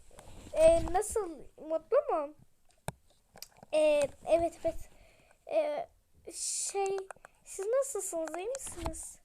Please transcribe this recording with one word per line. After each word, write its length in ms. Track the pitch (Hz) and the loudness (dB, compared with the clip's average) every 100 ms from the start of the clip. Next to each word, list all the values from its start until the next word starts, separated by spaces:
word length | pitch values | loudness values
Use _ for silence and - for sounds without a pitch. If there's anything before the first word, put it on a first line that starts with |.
| - - - - - | -20 -20 -18 -18 -4
Ee, 400 | - - 330 330 | 6 8 8 4
nasıl, 360 | 349 427 453 359 285 - - | 2 2 -2 -2 -8 -16 -12
mutlu 400 | 302 320 - 523 605 | -4 -4 2 2 4
mu? 240 | 349 294 294 - _ _ _ - - _ _ _ - - - - | 0 -2 -8 -20 _ _ _ -16 -16 _ _ _ -20 -20 -20 -4
Ee, 360 | 311 311 294 285 - - | 2 4 2 0 -4 2
evet, 340 | 330 339 - | 2 2 -2
evet. 260 | 330 - - - - _ _ _ - | -4 -4 -8 -16 -20 _ _ _ -4
Ee, 380 | 320 302 294 - _ _ _ - | 0 0 -2 -8 _ _ _ -16
şey, 640 | - - - - 403 392 392 381 - - _ - | -8 -6 -4 -4 -2 -2 -4 -8 -16 -20 _ -16
siz 200 | - 392 | -8 0
nasılsınız, 680 | 523 523 403 - 330 320 330 | 0 0 -4 -4 -4 -4 -6
iyi 100 | 403 | -6
misiniz? 720 | 539 - 349 330 320 - - | -6 -8 -8 -8 -8 -12 -16